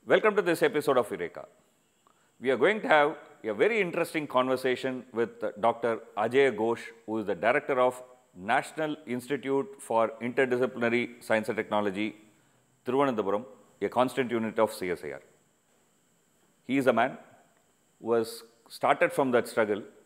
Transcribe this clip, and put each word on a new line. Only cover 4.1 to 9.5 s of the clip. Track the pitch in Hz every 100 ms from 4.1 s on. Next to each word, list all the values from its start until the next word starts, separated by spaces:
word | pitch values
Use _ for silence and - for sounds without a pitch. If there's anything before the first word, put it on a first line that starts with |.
| 165 147
conversation | 127 127 127 131 123 135 127 -
with | 110 117 - 107 104
Doctor | 110 117 120 113 - -
Ajay | 113 127 135
Ghosh, | 107 113 117 - - -
who | 110
is | 98
the | 92
director | 104 127 - 131
of | 127 123 - - _ 90
National | 95 131 151 - 156 147 -
Institute | 123 120 143 131